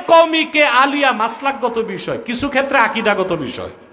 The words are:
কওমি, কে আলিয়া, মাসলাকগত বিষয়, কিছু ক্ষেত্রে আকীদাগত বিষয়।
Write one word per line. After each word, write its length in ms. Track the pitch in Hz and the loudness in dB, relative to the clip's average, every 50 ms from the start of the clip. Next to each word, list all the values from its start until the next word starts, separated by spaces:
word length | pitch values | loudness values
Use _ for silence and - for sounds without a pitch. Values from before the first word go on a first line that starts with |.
| 359 | 4
কওমি, 380 | - 330 330 330 320 320 320 311 | 6 6 6 6 6 2 0 -2
কে 200 | 311 - 302 294 | 0 2 2 2
আলিয়া, 460 | 269 233 254 277 285 269 285 277 254 | 4 4 4 4 2 2 0 0 0
মাসলাকগত 680 | 240 208 220 226 - - 277 277 269 - 247 233 233 226 | 0 0 -2 -4 -4 -4 -4 -4 -4 -2 -4 -4 -2 -4
বিষয়, 380 | 220 190 190 160 - 165 135 | -4 -4 -6 -8 -6 -6 -6
কিছু 320 | - - 240 240 240 285 277 | -6 -6 -6 -6 -4 -4 -2
ক্ষেত্রে 300 | 254 262 269 269 269 269 | -2 -2 -2 0 2 2
আকীদাগত 540 | 226 214 214 226 208 208 202 190 185 185 170 | 0 0 0 -2 0 0 0 0 -2 -2 -4
বিষয়। 360 | 151 131 117 - - 90 87 - - - - | -6 -6 -8 -8 -10 -10 -12 -14 -16 -20 -20